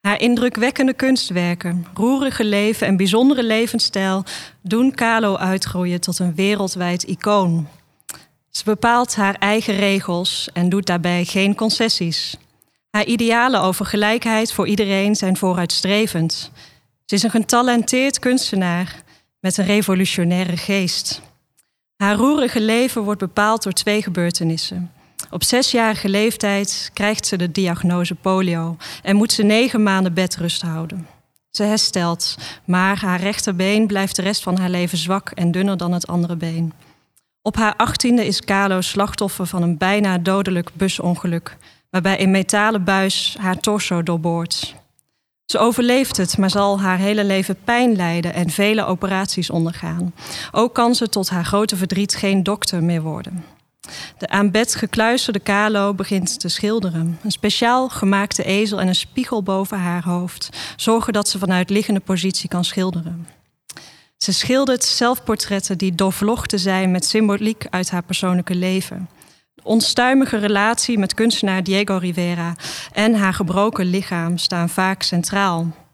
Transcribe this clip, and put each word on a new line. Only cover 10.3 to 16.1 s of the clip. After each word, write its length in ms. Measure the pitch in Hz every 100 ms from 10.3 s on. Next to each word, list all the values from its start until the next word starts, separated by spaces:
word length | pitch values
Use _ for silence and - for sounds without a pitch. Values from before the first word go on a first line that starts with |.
| - -
en 160 | 175 180
doet 160 | 196 190
daarbij 400 | 175 175 175 175
geen 300 | 196 196 202
concessies. 800 | 220 - 226 - 170 156 - - _ _ _ _ _
Haar 160 | 214 208
idealen 560 | 226 226 233 247 226
over 240 | 185 180 196
gelijkheid 680 | 208 208 233 233 220 226
voor 160 | - 190
iedereen 480 | 208 202 190 202 208
zijn 220 | 185 190
vooruitstrevend. 1120 | 190 180 170 - 185 202 220